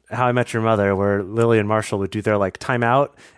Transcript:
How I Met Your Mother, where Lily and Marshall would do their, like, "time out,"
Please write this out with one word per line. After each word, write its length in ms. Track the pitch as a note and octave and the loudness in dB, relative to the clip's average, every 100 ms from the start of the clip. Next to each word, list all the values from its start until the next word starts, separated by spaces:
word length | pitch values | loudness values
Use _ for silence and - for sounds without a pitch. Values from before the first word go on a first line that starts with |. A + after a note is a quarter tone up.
| - | -10
How 160 | G#2+ B2 | -2 0
I 60 | |
Met 200 | B2 A#2+ | 0 0
Your 100 | A#2 | 0
Mother, 340 | A2+ A2 G2 G2 | 0 2 2 2
where 260 | G2+ G2+ | 0 0
Lily 360 | F#2+ A2 A#2 A2+ | -2 0 2 2
and 100 | G#2 | 2
Marshall 300 | A2 G#2+ G2+ | 0 -2 -4
would 120 | G2 | -4
do 120 | G#2+ | -4
their, 160 | G#2 G#2 | -2 0
like, 200 | F#2+ - | 0 -4
"time 240 | - B2 | -6 -2
out," 320 | A#2+ C3 C#3+ _ - | 2 2 0 _ -20